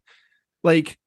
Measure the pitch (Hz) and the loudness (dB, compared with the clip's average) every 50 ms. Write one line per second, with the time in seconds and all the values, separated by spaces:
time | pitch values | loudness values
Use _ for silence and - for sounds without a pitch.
0 | _ _ _ _ _ _ _ _ _ _ _ _ - 170 165 165 156 - - _ | _ _ _ _ _ _ _ _ _ _ _ _ 0 0 0 0 0 -4 -12 _
1 | _ | _